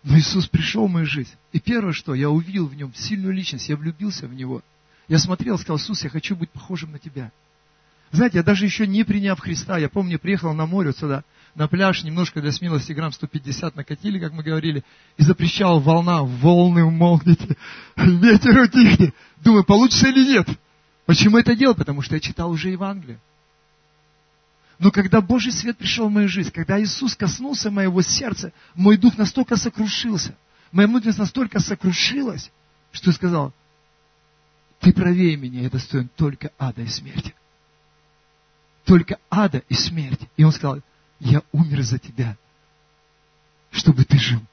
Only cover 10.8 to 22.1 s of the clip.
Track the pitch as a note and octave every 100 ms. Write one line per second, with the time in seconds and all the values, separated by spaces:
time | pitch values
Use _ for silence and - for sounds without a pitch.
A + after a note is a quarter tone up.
10.8 | D#3 - D3+ C#3 - _ _ D#3 D3+ F3
11.8 | F#3+ F3+ D#3+ E3 F3 D#3 D3 - F3 D3+
12.8 | - D3 D#3+ - D3 D#3 C3 C#3 E3 D3+
13.8 | C#3 D3 G#3 G3 E3 D#3+ D#3 D#3+ D#3 D3
14.8 | - _ _ - D3+ F#3 E3 - F#3+ E3
15.8 | C#3 E3 F3 E3+ C3+ B2 D3+ F3 F3+ F3
16.8 | E3 E3 F3 E3 E3 - - D3+ - -
17.8 | - - F#3 F3 A3+ G#3 B3+ C4 A#3 C4
18.8 | A3+ - E3 - _ _ A#3+ G#3+ F#3 G3+
19.8 | B3+ - C4+ C4 C4 A#3 - - _ _
20.8 | _ _ - D#3+ G#3+ A3+ A#3 A3+ B3+ F3
21.8 | D3 C#3+ C3